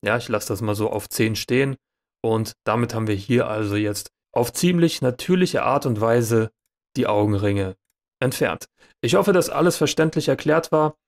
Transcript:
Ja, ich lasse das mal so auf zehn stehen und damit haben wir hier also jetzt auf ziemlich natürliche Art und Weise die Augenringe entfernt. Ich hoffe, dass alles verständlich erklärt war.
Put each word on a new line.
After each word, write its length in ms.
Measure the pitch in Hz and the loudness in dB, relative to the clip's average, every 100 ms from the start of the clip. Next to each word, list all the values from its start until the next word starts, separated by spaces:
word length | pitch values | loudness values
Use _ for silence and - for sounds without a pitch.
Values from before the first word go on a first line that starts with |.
| 98 | 0
Ja, 120 | 117 | -2
ich 120 | - | -2
lasse 180 | 110 - | -4 -4
das 140 | 101 | -4
mal 140 | 110 104 | -2 -2
so 140 | 107 | -2
auf 200 | 107 - | -2 -8
zehn 260 | - 110 107 | 0 0 0
stehen 400 | - 123 139 131 _ _ _ _ | -2 0 0 -4 _ _ _ _
und 320 | 113 110 110 - | -2 0 -2 -6
damit 300 | - 110 120 | -4 -2 0
haben 140 | 113 110 | -2 -2
wir 80 | 101 | -4
hier 320 | 98 120 - | 0 0 0
also 280 | 107 107 101 | -2 -2 -2
jetzt 360 | 104 104 - _ _ | -2 -4 -10 _ _
auf 220 | - 123 | -2 -2
ziemlich 480 | - 175 175 170 - | 0 2 4 2 2
natürliche 640 | 127 120 - 180 180 - | -4 -4 0 2 2 0
Art 220 | - 139 139 | 0 0 0
und 140 | 107 | 0
Weise 520 | 113 117 113 113 110 _ _ _ _ - | 2 2 4 2 0 _ _ _ _ -4
die 120 | 113 | 0
Augenringe 680 | 104 107 101 101 101 95 92 _ _ _ _ | 2 2 2 0 -2 -4 -8 _ _ _ _
entfernt. 480 | 131 - 123 82 - _ _ _ | -4 -2 -2 -4 -10 _ _ _
Ich 140 | 123 175 | 0 2
hoffe, 180 | 202 | 4
dass 160 | 185 - | 2 2
alles 280 | - 170 165 | 2 2 2
verständlich 500 | 147 - 160 160 147 | 0 2 0 0 -2
erklärt 440 | 135 143 156 165 | -2 2 0 2
war. 240 | 156 156 - | 0 0 -2